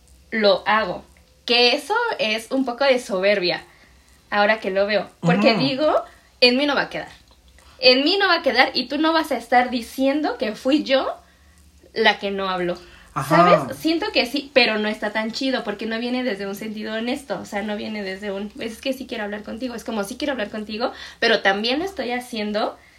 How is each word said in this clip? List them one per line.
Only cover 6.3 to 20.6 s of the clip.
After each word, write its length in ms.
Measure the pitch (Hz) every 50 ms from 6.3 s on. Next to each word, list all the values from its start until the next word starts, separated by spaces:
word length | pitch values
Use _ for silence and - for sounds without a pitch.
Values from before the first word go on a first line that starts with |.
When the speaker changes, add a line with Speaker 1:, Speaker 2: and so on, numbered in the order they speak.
| _ _
Speaker 1:
"En 160 | - 247 247
mí 100 | 254 294
no 80 | 285 277
va 80 | 214 165
a 60 | -
quedar. 180 | - 160 151 - - - _ _ _ _ _ - _ - _ - - -
En 240 | - 254 254 262 277
mí 140 | 311 403 392
no 80 | 403 359
va 80 | 339
a 60 | 339 339
quedar 280 | 269 233 247 269 - -
y 140 | - - -
tú 100 | 285 285
no 140 | 311 320 330
vas 180 | 320 311 311
a 60 | 285
estar 340 | 226 - - 262 247 247 247
diciendo 680 | 226 247 226 - - - 262 269 277 311 302 370 494 -
que 160 | 247 214 214
fui 280 | - - 262 285 302 202
yo 320 | 208 269 262 339 523 - - - _ _ _ _ _ _ _ - - _ - - - _
la 260 | - 226 220 208 208
que 120 | - 196
no 180 | 202 196 196 190
habló". 280 | 185 180 180 175 180 - - - - - - - -
Speaker 2:
Ajá. 220 | 147 139 - 160
Speaker 1:
¿Sabes? 400 | 165 170 180 170 - 139 120 110 -
Siento 280 | - 311 330 330 415 427 -
que 140 | 302 240
sí, 240 | 240 - 294 285 - -
pero 260 | 254 240 226 220 214
no 100 | 214 214
está 240 | 214 214 - 208 214
tan 180 | 226 220 226
chido 320 | 226 - 277 269 254 233 220
porque 240 | 220 202 - 233
no 120 | 220 226 226
viene 240 | 240 240 247 254 247
desde 220 | 226 202 190 202 196
un 80 | 196
sentido 380 | 208 226 220 208 214 214 214 220
honesto, 440 | 220 226 240 262 294 277 - 202 180
o 40 | 202
sea, 180 | - - 202 202
no 140 | 214 208
viene 260 | 208 226 220 220 214 202
desde 300 | 190 190 196 202 208 196
un, 180 | 196 208 208 - 285
"Es 220 | - 226 220 -
que 120 | - 269 262
sí 140 | 262 247
quiero 160 | - 247 226 208
hablar 200 | 202 208 208 208
contigo", 300 | - 214 226 254 254 240
es 80 | 226 -
como, 180 | - 226 214 196
"Sí 120 | 196 247
quiero 160 | - 302 294 277
hablar 180 | 233 208 208
contigo", 420 | - 214